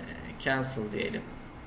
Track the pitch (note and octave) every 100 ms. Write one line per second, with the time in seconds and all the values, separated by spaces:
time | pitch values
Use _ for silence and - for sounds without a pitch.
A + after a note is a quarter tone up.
0 | - - - - C3+ C3+ C3 - G#2 G#2
1 | - - - - - -